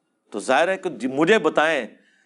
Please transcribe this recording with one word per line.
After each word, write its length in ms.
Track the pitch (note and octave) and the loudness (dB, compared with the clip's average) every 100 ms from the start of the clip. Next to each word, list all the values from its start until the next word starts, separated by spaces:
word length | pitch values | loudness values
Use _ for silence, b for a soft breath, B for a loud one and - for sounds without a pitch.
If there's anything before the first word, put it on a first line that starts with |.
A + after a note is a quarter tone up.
| _ _ _ | _ _ _
تو 80 | G#2+ | -8
ظاہر 280 | F#2+ C3+ F3 | 0 2 2
ہے 100 | F#3+ | -2
کہ 300 | F#3 B2 B2+ | -6 -6 -4
مجھے 320 | C3 E3 A3 | 0 2 4
بتائیں، 480 | D#3+ D#3+ D#3 D#3 G#2+ - b b | 2 2 0 0 -6 -12 b b